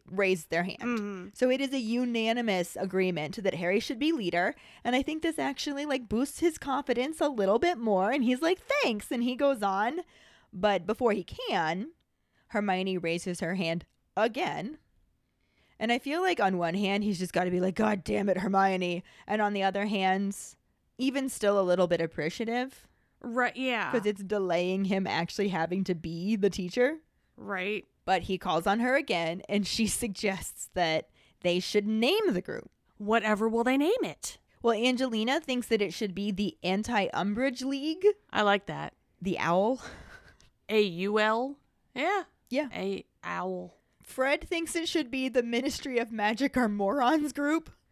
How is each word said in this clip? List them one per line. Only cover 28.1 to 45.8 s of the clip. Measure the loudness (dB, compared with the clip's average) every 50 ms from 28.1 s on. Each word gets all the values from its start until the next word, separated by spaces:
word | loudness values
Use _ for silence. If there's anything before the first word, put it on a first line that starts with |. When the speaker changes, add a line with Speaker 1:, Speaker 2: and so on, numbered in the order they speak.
| 0 0 0
Speaker 1:
he | -2 -4
calls | -4 -2 0 0 0 2
on | 2 2 2
her | 2 2 2
again, | 2 2 0 -2 0 0 -2 -4 -6 -4 -2
and | -2 -2 0
she | -2 0 0 0
<laughs> | 0 0 -2 -4
suggests | -6 -4 -2 -2 -2 -2 -4 -8 -12 -12 -14 -16 -6 -2
that | 0 0 2 2 0 -2 -6 _ _ _ _ _ _
they | 0 0 0 0
should | 0 0 0 0 2
name | 2 0 2 2 2 2 2 2 2 0
the | 0
group. | -2 -6 -10 -10 -12 -14 _ _ _ _ _
Speaker 2:
Whatever | -8 -2 2 2 2 4 2 2 2 2 2
will | 2 2 2
they | 4 4
name | 4 4 4 2 2 0
it? | -4 -4 -8 -12 -12 -12 -14 _ _ _ _
Speaker 1:
Well, | 0 0 2
Angelina | 4 2 2 2 2 0 0 0 0 0 0 0 0
thinks | 0 -2 -2 -4 0
that | 0 0 2
it | 2 -2 -2
should | -4 -4 -4 -4
be | -4 -4 -2
the | -2 -2 -2 -2 -4 _ -2
Anti-Umbridge | 0 0 0 0 0 0 0 0 0 0 -2 -2 0 0 0 0 -2 -2 -2 -4
League. | -4 -4 -2 -2 -4 -2 2 4 2 2 2 _ _
Speaker 2:
I | -2 2 4
like | 4 2 2 0
that. | -6 -8 -8 -8 -10 -12 _ _ _ _ _
Speaker 1:
The | -4 -4 -2 -2
owl. | 0 2 2 4 2 2 0 -2 -6 -14 -16 -18 -20 -20 -20 -20 -20 -20 -20 _ -20 _ _ _ _ 0
Speaker 2:
A | 2 2
U | 2 2 0 -2 -2 0 2 2
L? | 2 2 2 0 -2 -4 -8 -12 _ _ _ _ _ _ _
Yeah. | -4 -2 0 0 -2 -4 -6 _ _ _ _
Speaker 1:
Yeah. | -4 -2 -2 -4 -6
Speaker 2:
A | -6 -4 -4 -4 -6 -8 -14 _ _ -10
owl. | -8 -6 -4 -4 -6 -6 -8 -10 -12 -16 _ _ _ _ _ -20
Speaker 1:
Fred | -10 -2 0 2 2 2 0 0
thinks | -4 -2 -2 -2 -2 -2
it | -2 -2 0
should | 0 0 0 0
be | -2 -2 -2 0
the | 2 0 0
Ministry | 2 0 0 0 -2 -4 -4